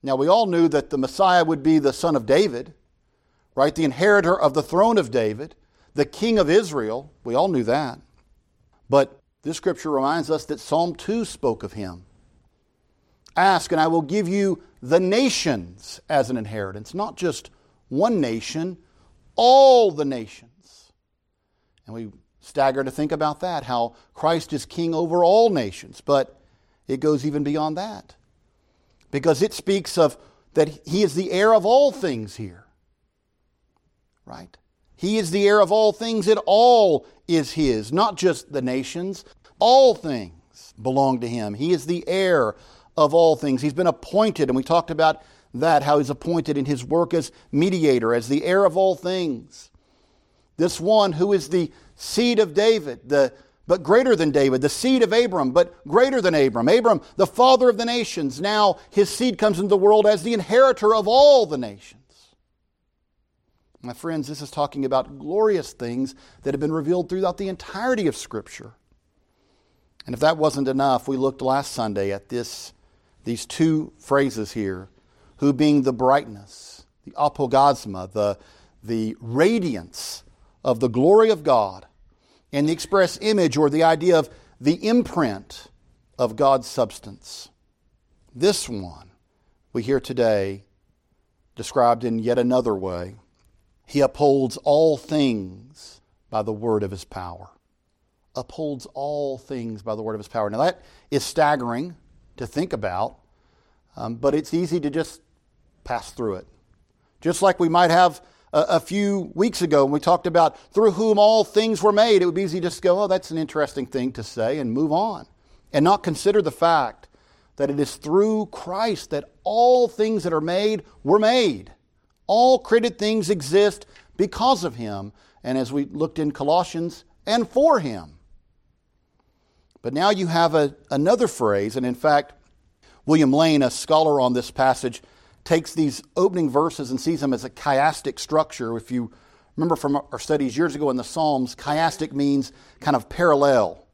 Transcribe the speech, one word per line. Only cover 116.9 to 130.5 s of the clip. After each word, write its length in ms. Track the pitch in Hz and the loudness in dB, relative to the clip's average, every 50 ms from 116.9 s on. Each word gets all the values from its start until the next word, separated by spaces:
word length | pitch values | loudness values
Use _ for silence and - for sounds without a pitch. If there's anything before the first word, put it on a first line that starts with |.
| - _ - _ _ _ _ _ _ _ _ _ _ | -8 _ -20 _ _ _ _ _ _ _ _ _ _
that 160 | - 139 139 | -4 -4 -2
it 80 | 143 143 | 0 -2
is 160 | 143 131 - | -4 -4 -6
through 500 | - - 151 160 196 208 220 220 214 214 - | -12 -6 0 2 2 2 2 0 -2 -4 -8
Christ 580 | - - - 180 180 196 226 233 196 - - _ | -12 -16 -12 -10 -6 -4 -2 -2 -4 -6 -8 _
that 220 | 156 147 - _ _ _ _ | -8 -8 -8 _ _ _ _
all 440 | 185 208 226 240 247 254 254 240 | -2 2 4 4 6 6 4 2
things 340 | - - - 214 220 220 202 | 0 0 -2 -2 0 0 -2
that 120 | 156 175 165 | -2 -2 -2
are 60 | 156 | -2
made 440 | 156 165 175 190 208 214 220 190 - - _ _ - | -2 -2 -2 0 0 0 -2 -2 -6 -14 _ _ 0
were 140 | 139 180 | 2 2
made. 540 | 214 214 220 247 254 233 180 123 95 90 - - _ _ _ _ _ _ _ _ _ _ | 4 4 4 2 2 2 0 -2 -4 -12 -18 -20 _ _ _ _ _ _ _ _ _ _
All 320 | - 196 226 247 254 262 247 | 0 2 4 4 4 4 2
created 400 | - - 220 233 233 240 - - | 2 2 2 2 2 0 -4 -2
things 320 | 208 214 220 220 180 160 | -2 -2 0 -2 0 -2
exist 560 | 208 170 135 135 160 196 202 208 202 - - _ _ - _ _ _ | -2 -4 -2 0 2 4 4 2 0 -4 -20 _ _ -20 _ _ _
because 480 | - 208 202 - - 226 254 269 180 175 | -4 -4 -4 -2 -2 0 0 0 0 -2
of 120 | 156 110 | -8 -8
him, 360 | 120 117 107 101 98 98 104 _ _ _ _ _ _ - | -8 -10 -8 -8 -10 -12 -14 _ _ _ _ _ _ -8
and 140 | 120 127 | -6 -4
as 160 | 135 127 113 135 | -4 -4 -4 -4
we 120 | 147 139 | -6 -6
looked 340 | - - 147 156 156 - 160 | -6 -4 -6 -6 -6 -4 -4
in 140 | 151 151 143 | -4 -4 -4
Colossians, 720 | - 143 143 160 180 175 - - 165 170 170 - - _ _ _ _ _ | -4 -2 0 0 0 0 -4 -8 -8 -8 -8 -10 -14 _ _ _ _ _
and 240 | - 220 240 226 - | -4 -2 -2 -2 -2
for 300 | - 254 285 330 294 226 | 0 2 4 4 4 2
him. 340 | 156 135 110 92 80 76 73 _ _ _ - - _ _ _ _ _ _ _ _ _ _ _ _ _ _ _ _ _ _ _ _ _ _ _ _ _ _ _ _ _ | 0 -4 -8 -8 -12 -16 -20 _ _ _ -20 -20 _ _ _ _ _ _ _ _ _ _ _ _ _ _ _ _ _ _ _ _ _ _ _ _ _ _ _ _ _
But 100 | 120 131 | -8 -4
now 160 | 147 180 202 | 0 0 0
you 180 | 214 190 190 | 0 0 -2
have 260 | 170 165 170 170 160 | -2 0 2 0 2